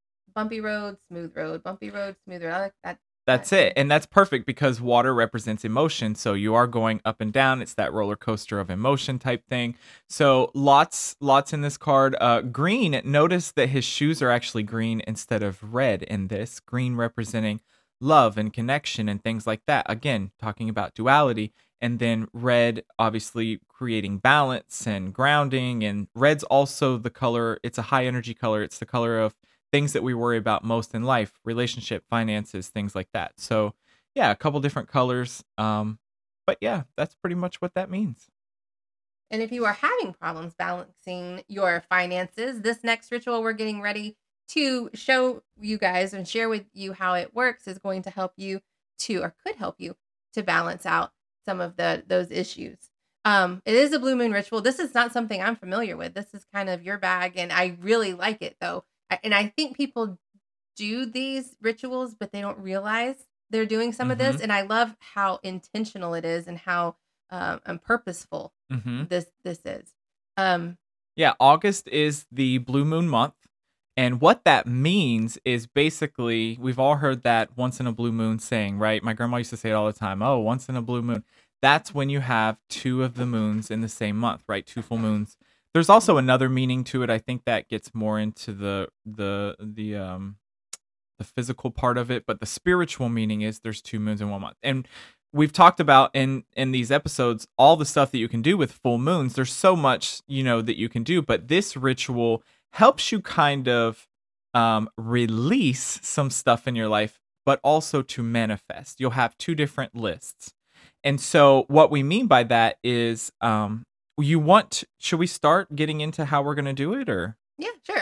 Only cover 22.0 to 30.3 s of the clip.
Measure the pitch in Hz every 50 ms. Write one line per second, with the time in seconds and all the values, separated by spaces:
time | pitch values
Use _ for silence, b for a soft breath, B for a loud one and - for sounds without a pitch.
22 | 120 117 113 113 110 - - 117 120 127 120 120 117 120 110 110 - _ _ -
23 | 113 110 113 113 - - - 117 113 110 110 - _ _ _ - 127 120 113 107
24 | 101 98 101 98 - 131 143 151 139 131 127 - - - - - - 110 101 95
25 | 92 95 92 127 135 143 147 147 143 131 135 131 127 123 120 113 107 104 101 104
26 | 95 - - 117 135 147 156 147 - - 131 139 139 135 - - 147 131 127 113
27 | 113 120 - - 131 120 120 117 117 113 107 - - 117 - 123 107 - 139 131
28 | 127 127 127 123 113 120 113 - 123 110 107 107 104 - - - 110 - - 120
29 | 117 117 117 110 110 107 - _ _ _ _ _ _ _ - 143 147 139 - -
30 | 117 127 120 117 117 120